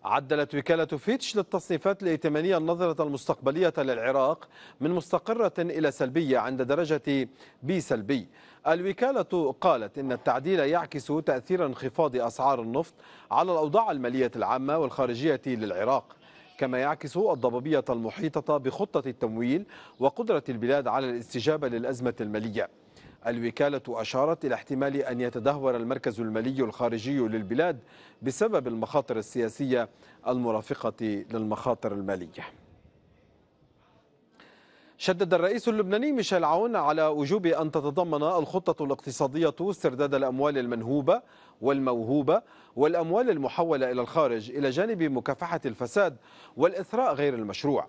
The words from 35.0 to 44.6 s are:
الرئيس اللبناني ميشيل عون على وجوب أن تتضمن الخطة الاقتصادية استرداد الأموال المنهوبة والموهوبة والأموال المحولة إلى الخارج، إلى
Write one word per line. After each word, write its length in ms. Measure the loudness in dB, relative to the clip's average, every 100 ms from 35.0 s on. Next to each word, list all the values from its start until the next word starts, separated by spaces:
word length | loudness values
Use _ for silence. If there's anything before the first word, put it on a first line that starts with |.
| -2 0 2
الرئيس 340 | 4 4 2 0
اللبناني 440 | 0 0 0 0
ميشيل 320 | 0 0 2
عون 320 | 4 2 2 2
على 300 | 2 4 2
وجوب 400 | 2 0 2 2
أن 240 | 2 0
تتضمن 520 | 0 0 0 0 0
الخطة 640 | 2 2 0 -2 -2 -2
الاقتصادية 680 | -2 -4 -4 -2 -2 2 0 0
استرداد 540 | -4 0 -2 0 0
الأموال 440 | 2 0 2 0 0
المنهوبة 640 | -2 -4 0 0 2 2 0 -20 -20 _
والموهوبة 840 | 0 2 0 0 0 0 4 2 0 -20 -14 0
والأموال 540 | 2 2 0 0 2
المحولة 600 | 0 -2 -2 0 2 0
إلى 100 | 0
الخارج، 500 | 0 2 2 0 -4
إلى 200 | -2